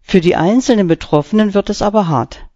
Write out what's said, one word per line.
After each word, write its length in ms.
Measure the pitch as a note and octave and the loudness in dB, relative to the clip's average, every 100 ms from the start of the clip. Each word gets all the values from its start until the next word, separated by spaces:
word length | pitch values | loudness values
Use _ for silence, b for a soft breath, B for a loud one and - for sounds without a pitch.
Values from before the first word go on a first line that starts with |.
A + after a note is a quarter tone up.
Für 200 | - G3 | 0 0
die 160 | E3 - | 2 0
einzelnen 520 | E3 A#3 - A3+ F#3 | 2 0 2 0 2
Betroffenen 640 | E3 - D3 D3 G#3+ G#3+ | 0 0 -2 0 0 2
wird 160 | G3 G3 | 0 -2
es 120 | G#3 | -2
aber 260 | G#3 G#3+ F3+ | -2 0 0
hart. 380 | C#3+ A#2 - - | -2 -4 -10 -20